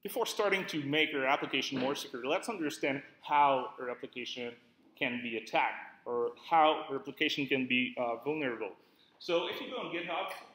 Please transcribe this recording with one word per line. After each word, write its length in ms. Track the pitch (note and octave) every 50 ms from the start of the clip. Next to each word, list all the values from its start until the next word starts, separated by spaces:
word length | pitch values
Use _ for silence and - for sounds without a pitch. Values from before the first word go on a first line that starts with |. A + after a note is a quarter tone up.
| _
before 220 | G3+ - B3+ A3+
starting 400 | - - - G#3+ G3+ F#3+ F#3+ F#3+
to 180 | F#3+ - D#3 C#3
make 300 | C3+ C#3+ D#3 D#3 D3+ D3+
our 100 | C#3+ C3
application 540 | C3 C#3 D3+ - C#3 - C3+ B2 - C#3 C3
more 160 | B2+ C3 C#3+
secure, 300 | C#3 - - - B2 A#2
let's 240 | C3 D#3 F#3+ G3 -
understand 520 | A#3 G3 D#3+ D3 - - - D3 C3+ C#3+ - - - _
how 480 | - - D3+ D3 D3 C#3+ C#3 C3 B2+ - - -
our 100 | C3 B2
application 600 | B2 A#2+ - B2+ - B2+ A#2+ - - B2+ A#2+ A#2+ A#2+ - _ _ _ _ _ _ _ -
can 220 | D3 C3 B2 A#2+ A#2+
be 140 | A#2+ A2+ A2
attacked 680 | A2 - - D#3+ C3+ A#2 G#2 - - - - - _
or 260 | - B2 A#2+ A#2+ A#2 A#2 - - -
how 340 | E3+ E3 D#3 D#3 D#3 D#3 D#3 C3+
our 80 | C#3 C3+
application 500 | - - B2+ - D#3 D3+ - - C#3+ C3+
can 180 | C#3+ C3 C3
be, 300 | B2 B2 B2+ B2 B2 B2 -
uh, 200 | B2 A#2+ A#2 A#2 A#2+
vulnerable. 460 | C#3 D3+ D#3 D3 B2+ A#2+ A2 G#2+ G2 F2 - _ _ _ _ _ _ _ _
So 280 | - - E3+ E3+ E3+ -
if 140 | - -
you 80 | C#4 C4+
go 80 | C4 A#3+
on 180 | G#3 E3 D3
GitHub 380 | E3+ E3+ F3 E3+ E3+ F#3+ - - - - - -